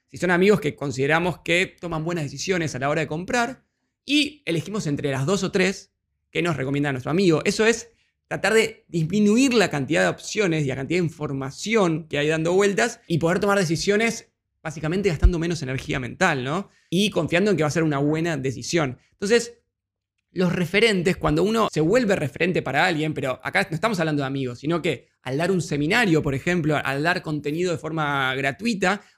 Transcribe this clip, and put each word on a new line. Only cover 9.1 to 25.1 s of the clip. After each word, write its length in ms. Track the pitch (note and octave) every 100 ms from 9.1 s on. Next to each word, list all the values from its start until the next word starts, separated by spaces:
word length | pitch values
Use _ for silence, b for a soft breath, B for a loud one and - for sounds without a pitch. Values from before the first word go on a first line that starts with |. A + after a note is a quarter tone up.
| G3+ G#3 A3 C#4
la 160 | A#3 F3
cantidad 320 | C#3+ C3 E3
de 60 | F#3
opciones 560 | - - G#3 G3+ D#3
y 40 | C#3
la 80 | B2
cantidad 240 | C3+ F3
de 60 | E3+
información 1000 | - D3+ C3+ C3 - G3+ A3+ F3+ D#3+ D#3+
que 100 | C#3+
hay 100 | D3+
dando 240 | D#3+ D#3+
vueltas 480 | F#3 G3+ G3 A#3 - _
y 120 | E3
poder 220 | E3 F#3+
tomar 180 | G3+ G3+
decisiones 720 | E3+ E3 F#3+ G#3 A3+ A3+ - _ _ _
básicamente 480 | D#3+ D#3 D#3 F#3 G3
gastando 280 | D3+ - F3
menos 240 | E3+ F3
energía 380 | B2+ C3 - D3+
mental, 420 | A#2+ - F3+ C#3+
¿no? 280 | B2+ E3 G3+ _ _
Y 220 | E3+ G#3
confiando 400 | F#3 D3+ E3 G#3
en 60 | F3
que 60 |
va 60 | D3+
a 40 |
ser 100 | E3
una 160 | D#3+ C#3
buena 400 | D3 D#3 E3+ D#3+
decisión. 600 | D#3 B2 A#2+ E3+ D3 - _
Entonces, 460 | _ G3 A#3 A#3+ - _ _ _ _ _ _ _
los 200 | - F3+
referentes, 680 | - E3+ G3 A3+ G3 F3 F3
cuando 240 | D#3 D3+
uno 260 | F#3+ A3+ G#3
se 120 | -
vuelve 340 | D#3+ A#3+ A3+ F#3
referente 460 | C#3+ - F3+ E3+
para 240 | C#3 C3+ F3+
alguien, 260 | D#3+ D#3
pero 280 | D3 C3+ B2+
acá 220 | C#3 F3 G3
no 40 |
estamos 260 | D#3+ A3 F#3
hablando 220 | D#3+ D3
de 40 | C3+
amigos, 320 | C#3 B2+ A#2+
sino 220 | C#3+ E3+
que 280 | E3+ C#3+ b